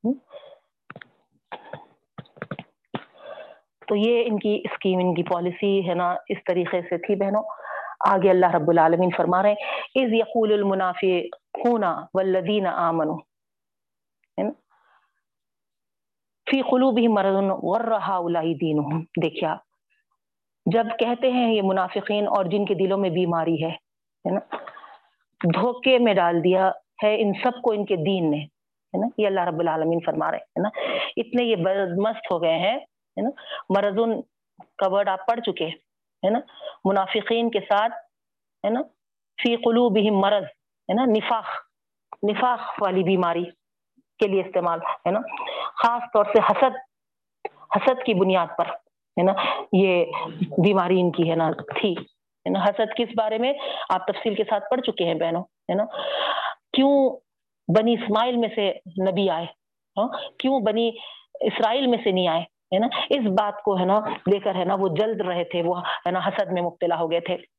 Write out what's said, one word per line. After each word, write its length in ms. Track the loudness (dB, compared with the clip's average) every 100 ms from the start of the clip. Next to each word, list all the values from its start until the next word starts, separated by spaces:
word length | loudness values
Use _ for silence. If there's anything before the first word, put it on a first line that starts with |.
ہم؟ 80 | -2 -4 _ -20 -20 -20 _ _ _ -20 -20 _ _ _ _ -18 -16 -18 -18 _ _ -20 -20 -18 -14 -14 -16 _ _ -12 -12 _ -18 -16 -18 -20 _ _ -4
تو 80 | 0
یہ 280 | 4 4 2
ان 120 | 0
کی 240 | 0 0
اسکیم، 340 | -2 -4 0 2
ان 160 | 2
کی 80 | 0
پالیسی، 640 | 0 0 -2 -2 0 0 0
ہے 60 |
نا، 200 | 0 0 -2 -4
اس 100 | -8
طریقے 380 | -2 0 0 -2
سے 160 | -2 -6
تھی 180 | -2 0
بہنوں۔ 260 | 2 0 -2 -10 -12 -12 -12 -2 2
آگے 220 | 4 6
اللہ 160 | 6 6
رب 140 | 4 4
العالمین 420 | 6 6 4 2 2
فرما 260 | 2 4
رہے 100 | 4
ہیں، 140 | 2 -2 -8 -4 0
"اذ 80 | 2
یقول 400 | 2 0 2 2
المنافقون 1300 | 2 2 2 0 0 2 2 -2 -10 _ -2 0 2 0 -2 -4
والذین 520 | -2 2 0 0 0 0
آمنوا"، 520 | 0 0 0 -2 -4 -10 _ _ _ _ _ _ _ _ _ _ -6
ہے 40 |
نا، 80 | -6 -6 _ _ _ _ _ _ _ _ _ _ _ _ _ _ _ _ _ _ -2
"فی 120 | 0
قلوبہم 520 | 2 2 2 4 4
مرض 200 | 4 2 2 0 -2
غر 300 | -2 -2 0 -2 -2
ہؤلاء 340 | -2 -2 -2 -2 -2
دینہم"، 400 | -2 -2 -2 -4
دیکھیے 460 | -6 -4 -4 -2 -4
آپ، 120 | -4 _ _ _ _ _ _ _ _ _ _ -2
جب 200 | 0 0 -2
کہتے 320 | -2 0 0
ہیں 240 | 2 2
یہ 80 | 2
منافقین 640 | 2 0 0 -4 -2 -2 0
اور 160 | 0
جن 200 | 0 0
کے 100 | 0
دلوں 240 | 0 0 0
میں 120 | 0
بیماری 540 | 0 0 0 0 -2
ہے، 60 | -2
ہے 600 | -6 _ _ _ _ -4
نا، 100 | -4 -6 -14 -14 -20 -20 -20 _ _ _ _ 0
دھوکے 440 | 2 0 0 2 4
میں 160 | 6
ڈال 300 | 4 4 2
دیا 260 | 2 4 2 0 _ _
ہے 160 | 0 2
ان 120 | 0 0
سب 200 | -2 0
کو 100 | -2
ان 120 | -2
کے 120 | 0 0
دین 340 | 0 0 0
نے، 80 | 0
ہے 640 | -4 _ _ _ _ -4
نا، 60 | -4 0
یہ 80 | 0
اللہ 140 | 0
رب 200 | -2 0
العالمین 380 | 0 0 0 0 -2
فرما 240 | -2 -2
رہے 80 | -4
ہیں، 60 |
ہے 180 | -6 -4
نا، 60 | -4 -4 -4 -4 -6 -6
اتنے 280 | -2 0
یہ 120 | 2 2
بدمست 760 | 2 0 0 0 -2 -2 -4
ہو 100 | -2
گئے 160 | 0 0
ہیں، 180 | 0 -2 -8 _ _ -6
ہے 20 |
نا، 100 | -6 -6 -14 -14 -2
مرض 260 | 0 2 0 0 -2 -6 _ _ _ -20 _
کا 120 | 0
ورڈ 180 | 2 0
آپ 180 | -2 0
پڑھ 140 | -2
چکے 240 | 0 -4
ہیں، 280 | -6 -8 _ _ _ _
ہے 60 | 0
نا، 80 | 0 -2 -16 -16 -4
منافقین 640 | 0 0 0 -2 0 0 2
کے 100 | -2
ساتھ، 320 | 0 2 2 -4 -18 _ _ _ _ _ -4
ہے 40 |
نا، 120 | -2 -4 _ _ _ _ -4
فی 140 | -2 2
قلوبہم 600 | 2 4 4 4 4 4
مرض، 260 | 2 2 -2 -14 _ _ -4
ہے 60 |
نا، 100 | 0
نفاق، 400 | 2 2 0 -4 -4 -10 -12 _ _ _ _ -6 -4
نفاق 520 | 0 0 0 -4 -4
والی 200 | 0 2
بیماری 420 | 2 2 2 -2 -4 -10 _ _ _ _ _ _
کے 80 | 0
لیے 120 | 0
استعمال، 380 | 0 -2 -2 -2 -4 -6 -2
ہے 40 |
نا، 100 | -2 -4 -10 -10 -8 -8 0
خاص 200 | 0 0 0
طور 120 | 2
سے 160 | 4 4
حسد، 360 | 4 4 2 0 -16 _ _ _ _ _ -16 _ -4 0
حسد 260 | 2 0
کی 100 | 0
بنیاد 320 | 2 4 2 0 -4
پر، 80 | -6 -6 _ _ _ 0
ہے 40 |
نا، 100 | 2 2 -2 -4 0
یہ 320 | 2 4 2 0 -2 -8 -6 -4 2
بیماری 380 | 2 4 2 2
ان 100 | 2
کی، 200 | 2 0
ہے 60 | 2
نا، 140 | 0
تھی، 420 | -2 -6 -4 -2
ہے 580 | -4 -8 _ _ _ -4
نا۔ 140 | 0
حسد 320 | 0 0 -2 -2
کس 120 | -4 -2
بارے 220 | -2 0
میں؟ 140 | -2 -2 -6 -10 -4
آپ 180 | -4 -2
تفصیل 280 | -4 -4
کے 100 | -2
ساتھ 200 | -2 -2 -2
پڑھ 100 | -4
چکے 240 | -2 -2
ہیں 100 | -2
بہنوں، 280 | 0 -2 -2
ہے 320 | -6 _ _
نا۔ 100 | -2 -2 -6 -6 -6 -4 -4 -6 -10 _
کیوں 440 | 2 4 4 2 -2 _ _ _ _ 0 2
بنی 160 | 4
اسماعیل 420 | 0 0 0 0 0
میں 120 | -2
سے 180 | 0 -2 -2 -8 -4 -2
نبی 200 | 0 0
آئے؟ 160 | -2 -6 -12 _ _ _ -4
ہاں، 120 | -4 -4 -12 _
کیوں 220 | -2 0
بنی 300 | 0 0 -2 -4 -16 -20 _ -4
اسرائیل 460 | -4 0 0 0 0
میں 120 | 0
سے 60 | 0
نہیں 180 | 0 0
آئے؟ 140 | 0
ہے 360 | -4 _ _ -2
نا، 80 | 0 -2 -2
اس 160 | 0 2
بات 360 | 0 0 -2
کو، 160 | -2 0
ہے 60 |
نا، 160 | 2 2 0 -4 0
لے 120 | 0
کر، 160 | 0
ہے 100 | -2
نا، 100 | -2
وہ 140 | 0 0
جلد 320 | 0 -2 -2
رہے 240 | -2 -2
تھے، 180 | -4 -2
وہ، 240 | -2 -2 -4
ہے 220 | -6 -4
نا، 80 | -2
حسد 340 | -2 -2 -2
میں 100 | -2
مبتلا 360 | -4 -2 -2 0
ہو 120 | 0
گئے 100 | -2
تھے۔ 160 | -2 -8 -8